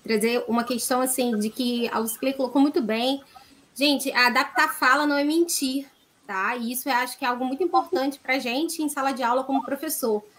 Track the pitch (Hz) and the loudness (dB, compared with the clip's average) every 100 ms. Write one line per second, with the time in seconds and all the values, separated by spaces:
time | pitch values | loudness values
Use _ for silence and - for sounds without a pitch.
0 | - 220 226 240 240 233 233 240 - 254 | -2 0 2 0 0 0 0 -2 0 0
1 | 254 - 247 214 214 - 247 240 233 220 | 0 0 0 0 -2 -2 -2 0 -2 -2
2 | 226 - 269 269 247 285 294 349 214 220 | -4 -4 -4 -2 0 4 4 2 0 0
3 | 247 269 - - - - _ - 294 269 | 0 -2 -6 -20 -20 -20 _ 0 2 2
4 | 269 240 247 247 285 - 311 - 262 277 | 0 2 2 2 0 2 0 2 4 4
5 | 294 285 294 330 339 - 269 269 269 _ | 4 2 2 2 0 0 -2 -4 -8 _
6 | _ _ - 190 202 247 233 247 285 247 | _ _ -8 -4 -2 -2 -4 -4 0 0
7 | 254 - 247 247 254 269 349 - - 349 | -2 -4 -4 -2 -2 -2 2 2 2 0
8 | 277 277 - 262 247 254 320 - 294 285 | 0 -2 -2 -2 -2 -2 -2 -2 -4 -2
9 | 269 254 240 254 269 269 - 277 214 - | -2 0 0 0 0 -2 -2 -6 -6 -2
10 | 233 208 - | -2 -2 -4